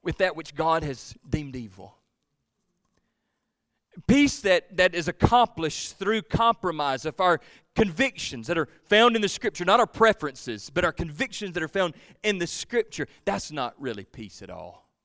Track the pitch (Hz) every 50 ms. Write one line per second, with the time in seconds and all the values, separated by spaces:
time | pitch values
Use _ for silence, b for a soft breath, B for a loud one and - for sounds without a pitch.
0 | _ 175 156 - 190 185 160 156 160 - - - 160 165 185 180 156 147 131 -
1 | - - - - _ 147 143 156 147 139 131 127 117 101 92 98 95 98 _ _
2 | _ _ _ _ _ _ _ _ _ _ _ _ _ _ _ _ _ _ _ _
3 | _ _ _ _ _ _ _ _ _ _ _ _ _ _ _ _ _ _ _ 175
4 | - - 240 285 285 277 - - - 196 180 170 - _ 190 170 180 185 170 175
5 | 160 175 - _ - - 233 247 233 - _ 160 165 151 - - - - - _
6 | 190 196 220 220 - _ - - 226 233 226 - - 180 160 151 147 139 131 127
7 | - 156 143 - 185 180 170 147 b b b b b b _ - 220 196 156 160
8 | 269 269 - - - - - 117 110 131 170 165 147 b b b b _ 202 214
9 | 233 240 226 226 208 190 - - - 220 - - - - 202 240 226 - - -
10 | 226 220 196 - 156 143 131 - - 127 113 104 - - - 175 175 165 156 -
11 | 180 160 147 156 269 233 - - 208 190 160 175 160 147 - 196 185 170 151 b
12 | b b b b - 214 202 180 170 160 - - - - - 240 220 - - -
13 | 147 b b b b 202 196 196 - - 151 147 127 117 - _ 139 127 110 101
14 | 95 _ - - 113 95 - - 101 90 90 85 82 87 - _ _ _ _ _